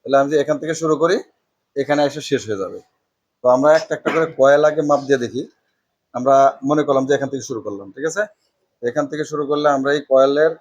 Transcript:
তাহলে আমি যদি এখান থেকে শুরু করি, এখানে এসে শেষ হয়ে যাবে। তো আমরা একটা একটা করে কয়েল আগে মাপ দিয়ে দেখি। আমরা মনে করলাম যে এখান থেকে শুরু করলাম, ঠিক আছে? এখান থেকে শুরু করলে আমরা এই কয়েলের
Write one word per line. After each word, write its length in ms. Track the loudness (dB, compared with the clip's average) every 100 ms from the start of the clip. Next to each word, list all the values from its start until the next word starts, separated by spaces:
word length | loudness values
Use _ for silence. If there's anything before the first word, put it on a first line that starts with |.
তাহলে 160 | 0 0
আমি 100 | 2
যদি 80 | 0
এখান 140 | 0 -2
থেকে 120 | -4 -4
শুরু 120 | 0 0
করি, 140 | 2 0 -4 _ _ _ _ -8
এখানে 240 | -2 0 0
এসে 140 | -2 -4
শেষ 120 | -4 -4
হয়ে 120 | -6
যাবে। 160 | -6 -10 _ _ _ _ _ _
তো 20 | 2
আমরা 160 | 4 4 4
একটা 140 | 2
একটা 160 | -6 -2
করে 120 | -2 -2 2
কয়েল 240 | 4 6 4
আগে 140 | 0 0
মাপ 100 | 0 2
দিয়ে 120 | -2
দেখি। 180 | 0 -6 -10 _ _ _ _ _ _
আমরা 220 | -6 2 4 4 2 -2
মনে 140 | 0 2
করলাম 180 | 0 2
যে 60 |
এখান 140 | -2 -2
থেকে 120 | -8 -8
শুরু 100 | -10 -10
করলাম, 200 | -12 -14
ঠিক 100 | -8 -8
আছে? 120 | -6 -8 _ _ _ _ _
এখান 220 | -6 -4 -6
থেকে 140 | -6 -8
শুরু 120 | -6 -4
করলে 180 | 0 0 0
আমরা 140 | 0 -2
এই 40 | 0
কয়েলের 420 | 2 4 4 0 0